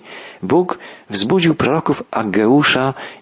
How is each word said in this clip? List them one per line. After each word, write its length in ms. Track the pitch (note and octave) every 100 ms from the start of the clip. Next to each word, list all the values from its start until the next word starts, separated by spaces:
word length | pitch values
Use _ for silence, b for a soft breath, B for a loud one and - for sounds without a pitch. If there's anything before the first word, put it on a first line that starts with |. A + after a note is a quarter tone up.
| B B B B
Bóg 360 | F#2 D#3 F3+ - B B B
wzbudził 440 | G2+ A2 F#3 E3
proroków 480 | D3+ B2 D#3+ - C#3 -
Aggeusza 840 | - G#2+ G2 A2 C#3+ C#3+ B2+ C3 B B B